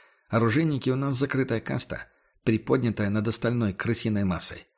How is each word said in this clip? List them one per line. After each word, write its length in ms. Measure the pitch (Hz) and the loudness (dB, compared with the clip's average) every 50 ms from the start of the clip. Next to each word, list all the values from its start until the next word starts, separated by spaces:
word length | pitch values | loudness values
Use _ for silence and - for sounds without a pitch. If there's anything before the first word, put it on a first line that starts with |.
| - _ _ _ _ - 104 | -20 _ _ _ _ -2 2
Оружейники 560 | 113 117 113 107 147 165 156 143 123 - 127 | 2 4 4 4 2 2 2 0 0 0 0
у 60 | 127 | 0
нас 200 | 131 139 139 135 | 0 0 -2 0
закрытая 460 | 123 143 135 - 131 127 - 120 110 | 0 0 0 0 0 0 0 -2 -2
каста, 460 | - - 135 127 - - - - - - _ _ _ _ _ _ _ | -2 -4 -4 -4 -4 -6 -8 -10 -10 -14 _ _ _ _ _ _ _
приподнятая 640 | - 110 107 - - 131 135 120 117 104 - 104 98 | 0 2 2 2 2 2 2 2 0 0 0 0 0
над 180 | 104 107 104 | 0 0 0
остальной 440 | 117 110 - - 117 123 120 117 101 | -2 -2 -2 -2 0 0 0 0 0
крысиной 520 | 92 - - 113 117 - - 117 107 101 101 | -2 -2 -2 -2 -2 -2 -2 0 0 0 0
массой. 420 | 95 87 82 - - - - - _ _ | 0 0 -2 -4 -8 -10 -12 -16 _ _